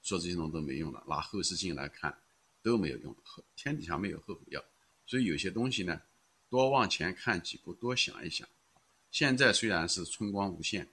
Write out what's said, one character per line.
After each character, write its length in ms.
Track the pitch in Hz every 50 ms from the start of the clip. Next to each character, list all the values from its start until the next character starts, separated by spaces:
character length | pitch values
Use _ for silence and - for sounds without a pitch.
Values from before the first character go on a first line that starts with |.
说 160 | - - 101 87
这 100 | 82 87
些 60 | 90
东 120 | 87 80
西 60 | 78
都 80 | 80 82
没 140 | 78 69 65
用 180 | 71 80 73
了， 100 | - - - -
拿 120 | 78 73
后 220 | 80 - - 101
视 140 | 90 - 92
镜 180 | 80 98 90 78
来 140 | 67 69 71
看 280 | - - - 73 - - _ _ _ _ _ _ _ _
都 160 | _ 110 120 113
没 120 | 90 73
有 80 | 64 57
用， 160 | - 69 - - _
后-， 180 | - - - - _ _
天 200 | - - 139 151
底 80 | 147 80
下 140 | 82 82 78
没 120 | 98 98
有 100 | 76 78
后 140 | - - 92
悔 60 | - - -
药。 160 | - 71 - _ _ _ _ _ _ _ _
所 140 | - 120 131
以 60 | 127
有 120 | 92 78
些 140 | 73 92 95
东 220 | 90 110 120 131
西 100 | 120 110
呢， 180 | 92 90 80 - - _ _ _ _ _ _ _ _ _
多 220 | 120 127 131 135
往 180 | 139 131 117 95
前 240 | - - 78 92
看 300 | 92 - - 123 107 85
几 140 | - - -
步， 180 | 85 _ 87 87
多 220 | - 113 120 127
想 280 | 120 - - - - -
一 60 | 82
想。 160 | - - - - _ _ _ _ _ _ _ _ _ _ _ _
现 260 | - - 151 139 131
在 160 | 127 139 120
虽 160 | 101 - - 110
然 200 | 95 82 82 85
是 160 | - 92 87
春 260 | - - - 110 104
光 220 | 98 101 98 98
无 100 | 87 80
限 240 | 80 - - 98 - -